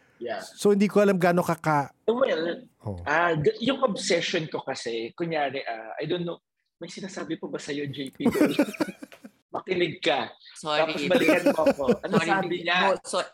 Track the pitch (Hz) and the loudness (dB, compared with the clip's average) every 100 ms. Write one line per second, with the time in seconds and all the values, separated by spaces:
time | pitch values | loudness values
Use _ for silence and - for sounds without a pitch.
0 | _ - 117 104 - - 202 202 202 202 | _ -12 -8 -8 -10 0 4 6 4 6
1 | 202 190 175 175 175 165 160 147 135 - | 4 4 4 4 2 0 2 0 0 -4
2 | - 240 262 160 170 208 - _ - 90 | -2 2 2 0 -2 -6 -12 _ -10 -8
3 | 87 156 175 160 175 - 240 269 262 180 | -2 0 2 2 0 0 0 0 0 -2
4 | - 170 - 175 160 143 139 131 120 113 | 0 0 0 -4 -4 -6 -8 -8 -6 -6
5 | 113 - 170 156 139 135 - 113 113 - | -6 -6 -4 -2 -2 -4 -8 -8 -10 -8
6 | 156 180 175 - _ _ _ - 170 226 | -4 -4 -4 -8 _ _ _ -16 -14 -12
7 | 185 180 - 160 165 147 - 143 143 139 | -12 -10 -8 -8 -8 -8 -6 -6 -6 -8
8 | 135 - 220 - 294 294 277 - - - | -10 -2 0 4 2 2 0 -2 -6 -8
9 | - - - _ _ 170 - 180 170 127 | -20 -20 -20 _ _ -10 -6 -2 -2 -2
10 | 165 139 113 - - - 160 151 160 - | -2 -2 -2 -10 -20 -10 -2 0 0 0
11 | 143 - - 226 - - 285 190 254 - | 2 4 4 4 4 2 2 2 2 0
12 | - 196 165 196 185 175 170 180 190 180 | 2 2 2 2 0 -2 0 2 2 0
13 | - 185 - | -2 -4 -4